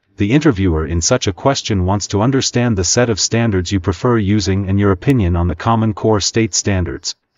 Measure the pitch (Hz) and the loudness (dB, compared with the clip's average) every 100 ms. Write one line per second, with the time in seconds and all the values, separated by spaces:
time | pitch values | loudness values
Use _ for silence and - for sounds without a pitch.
0 | _ - 101 147 156 95 95 78 73 85 | _ -4 0 2 2 2 0 0 -2 -2
1 | - 127 107 - 135 139 - 101 90 101 | 0 0 -2 -2 -2 -2 -2 0 0 -2
2 | - 101 120 135 - 123 120 98 90 120 | -2 0 0 0 0 0 0 0 0 0
3 | 120 101 - 113 117 92 87 101 98 90 | 0 0 -2 0 0 0 -2 -2 -2 -2
4 | 127 117 98 107 95 95 95 98 101 92 | 0 2 2 0 0 -2 0 2 2 2
5 | 143 131 90 87 87 - 117 113 110 104 | 2 2 2 2 0 -2 0 0 0 0
6 | 113 107 - 117 110 - 107 95 85 65 | 2 2 0 0 -2 -2 -2 -2 -2 -6
7 | - - _ | -10 -12 _